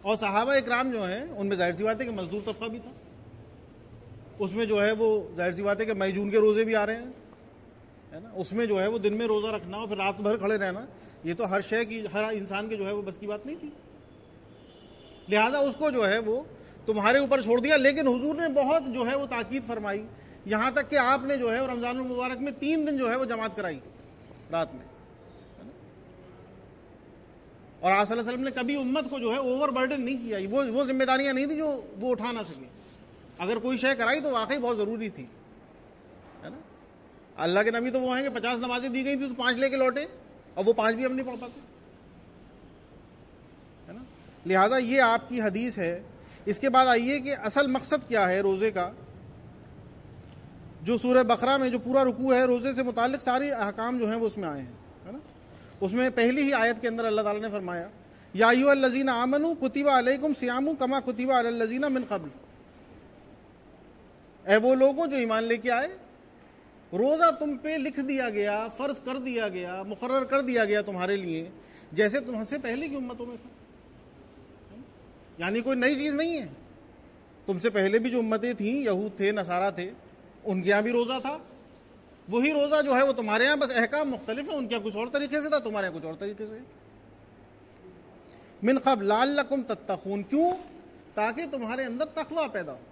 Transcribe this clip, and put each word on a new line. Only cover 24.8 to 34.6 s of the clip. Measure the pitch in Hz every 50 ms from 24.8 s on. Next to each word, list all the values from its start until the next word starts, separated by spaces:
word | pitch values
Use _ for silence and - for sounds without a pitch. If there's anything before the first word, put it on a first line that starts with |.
है | - - - - - - - - - - - - - - - - -
ना? | - - - - - - - - - - - - - - - - - - - - - - - - - - - - - - - - - - - - - - - - - - - -
और | 180 190
आप | 196 208
सल्लल्लाहु | 196 226
अलैहि | 233 233
वसल्लम | 220 240 247 262
ने | 269 262
कभी | 254 247 233 285 285
उम्मत | 269 247 262 311 285 -
को | 269 269
जो | 233 226 226
है | 269
overburden | 277 254 247 262 294 294 262 254 254 262 294 277
नहीं | 254 240 269 254
किया, | 233 233 214 196 190 196
वो, | 208 269 277 254 220
वो | 254 285
जिम्मेदारियाँ | 254 269 262 262 254 262 262 277 277 262
नहीं | 254 277
थी | 285 311
जो | 302 320 302 285 254 208 - -
वो | 196 208 254
उठा | 247 226 214 240 240
ना | 233 208
सके। | 165 160 135 135 123 - - - - - - - - - - - - - -
अगर | 170 185 233 226
कोई | - 254 262 240
शय | 247 262 269
कराई | 247 240 220 262 311
तो | 269 294
वाकई | 262 233 220 202 269
बहुत | 285